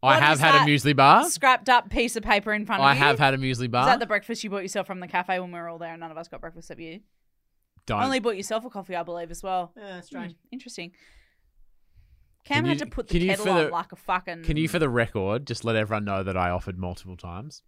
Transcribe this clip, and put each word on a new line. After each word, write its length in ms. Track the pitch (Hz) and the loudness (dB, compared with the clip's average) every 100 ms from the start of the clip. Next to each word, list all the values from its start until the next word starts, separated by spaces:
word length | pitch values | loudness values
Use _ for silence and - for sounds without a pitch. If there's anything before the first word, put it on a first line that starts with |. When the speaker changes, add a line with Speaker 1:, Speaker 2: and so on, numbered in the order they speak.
Speaker 1:
What 160 | 131 135 | 6 6
Speaker 2:
I 40 | |
have 140 | 147 | 6
Speaker 1:
is 60 | 151 | 4
Speaker 2:
had 140 | 160 | 6
a 40 | 180 | 6
Speaker 1:
that 80 | 151 | 6
Speaker 2:
muesli 260 | 147 143 139 | 4 4 6
bar. 320 | 139 190 330 | 8 8 6
Speaker 1:
scrapped 400 | - 262 247 - | 2 2 2 4
up 220 | 240 208 | 2 2
piece 260 | 262 233 226 | -2 -2 -2
of 60 | |
paper 300 | 208 208 214 | 0 0 0
in 120 | 208 214 | -4 -2
front 140 | 202 | 4
of 60 | 139 | 4
Speaker 2:
I 60 | |
Speaker 1:
you? 40 | 135 | 6
Speaker 2:
have 180 | 143 135 | 4 4
had 160 | 139 | 2
a 40 | 135 | 2
muesli 320 | 131 123 127 | -2 -2 -2
bar. 120 | 120 | 2
Speaker 1:
Is 60 | 135 | 4
that 120 | 247 | 2
the 60 | 233 | 0
breakfast 360 | 208 - 233 | -4 -4 -10
you 60 | 214 | -8
bought 120 | 196 | -8
yourself 240 | 190 208 185 | -6 -6 -6
from 140 | 185 | -10
the 80 | 180 | -6
cafe 300 | 185 185 185 | -6 -2 -4
when 100 | 180 | -4
we 60 | 175 | -12
were 100 | 170 | -12
all 100 | 170 | -12
there 120 | 165 | -12
and 80 | 165 | -12
none 100 | 165 | -14
of 40 | 160 | -14
us 120 | 170 | -14
got 120 | - | -14
breakfast 300 | 165 165 - | -16 -18 -18
at 80 | 156 | -16
you? 220 | 165 180 _ _ _ _ _ _ _ _ - | -14 -16 _ _ _ _ _ _ _ _ -4
Speaker 2:
Don't. 160 | 208 | -2
Speaker 1:
Only 160 | 262 262 | 0 0
bought 160 | 233 196 | -2 -4
yourself 280 | 196 220 | -6 -6
a 60 | 247 | -6
coffee, 260 | 202 190 180 | -14 -8 -8
I 60 | |
believe, 280 | 170 170 170 | -8 -10 -10
as 120 | 165 | -12
well. 300 | 190 185 175 - | -6 -6 -6 -12
Speaker 3:
Yeah, 60 | 202 180 | -18 -18
that's 100 | 170 | -16
strange. 260 | 254 196 | -14 -14
Speaker 1:
Hmm, 60 | 165 _ | -14 _
interesting. 400 | 254 262 - 170 _ _ _ _ _ _ _ - _ _ _ _ _ _ _ | -18 -16 -16 -16 _ _ _ _ _ _ _ -20 _ _ _ _ _ _ _
Cam 200 | _ 285 | _ -2
Speaker 2:
Can 20 | - | 0
Speaker 1:
had 120 | 294 | -2
Speaker 2:
you, 40 | |
Speaker 1:
to 60 | - | -4
put 180 | - 240 | -8 -2
the 40 | |
Speaker 2:
can 80 | 165 | 0
you 60 | 180 | 0
Speaker 1:
kettle 140 | 190 196 | 0 2
Speaker 2:
for 40 | |
Speaker 1:
on 120 | 180 | 2
Speaker 2:
the, 60 | 151 | 0
Speaker 1:
like 220 | 170 - | -2 -8
a 40 | - | -14
fucking 460 | - 185 190 170 | -6 -6 -4 -8
Speaker 2:
can 160 | 160 151 | -4 -2
you, 100 | 156 | 0
for 100 | - | 0
the 120 | 151 | 0
record, 560 | 120 113 110 95 113 143 | 2 0 0 -2 -2 -4
just 180 | 117 | -6
let 120 | 117 110 | -2 -2
everyone 280 | 107 107 | 0 -2
know 180 | 104 95 | -2 -4
that 140 | 95 92 | -2 -2
I 140 | 87 | 0
offered 280 | 90 - 90 | -2 -6 -8
multiple 380 | 90 90 95 90 | -8 -8 -14 -16
times? 460 | 90 87 139 - | -14 -14 -16 -20